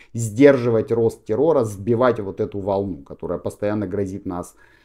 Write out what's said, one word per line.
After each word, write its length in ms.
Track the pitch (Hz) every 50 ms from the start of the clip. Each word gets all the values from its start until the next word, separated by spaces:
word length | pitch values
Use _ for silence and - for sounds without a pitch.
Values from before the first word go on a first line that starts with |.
| - _ -
сдерживать 760 | 117 117 107 101 113 143 143 135 127 120 123 113 110 107 117 120
рост 320 | 117 113 110 - - _
террора, 400 | - 107 110 143 165 151 139 117
сбивать 560 | 113 101 95 101 110 120 113 127 127 113 110
вот 180 | 101 95 92 -
эту 220 | 110 - - 101
волну, 420 | 92 101 98 98 98 98 87 69 -
которая 360 | - 80 - - 82 87 85
постоянно 480 | - 101 - - 104 104 107 107 101
грозит 380 | 90 98 101 101 92 95 98 98
нас 300 | 92 90 87 90 - - _ - _ _ _